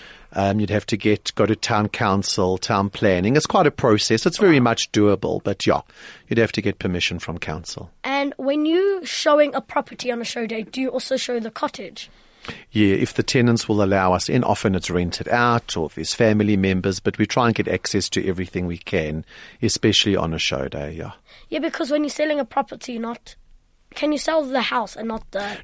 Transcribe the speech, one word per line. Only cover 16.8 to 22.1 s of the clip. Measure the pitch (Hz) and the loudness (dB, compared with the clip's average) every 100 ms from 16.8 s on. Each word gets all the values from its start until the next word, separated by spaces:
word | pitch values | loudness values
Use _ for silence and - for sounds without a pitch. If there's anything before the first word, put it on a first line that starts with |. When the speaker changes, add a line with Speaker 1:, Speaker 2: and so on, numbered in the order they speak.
| 98 92 | 0 -2
Speaker 1:
but | 104 - | -2 0
we | |
try | 107 139 117 | 0 2 2
and | |
get | 107 101 | 2 0
access | 92 - 101 - | -2 -2 -2 -2
to | - - | -2 -2
everything | 90 90 92 87 | -2 -4 -4 -4
we | 85 | -6
can, | - 90 78 78 - - - - | -4 -2 -2 -6 -10 -16 -20 -4
especially | 113 - 110 - 104 | -2 0 2 2 2
on | 90 82 | 0 0
a | 78 | -2
show | - 67 65 | -4 -4 -6
day, | 71 73 | -8 -10
yeah. | 82 98 - _ - - | -10 -14 -16 _ -20 -8
Speaker 2:
Yeah, | 311 | -6
because | 320 - 277 | -4 -6 -2
when | 302 | -2
you're | 294 | -2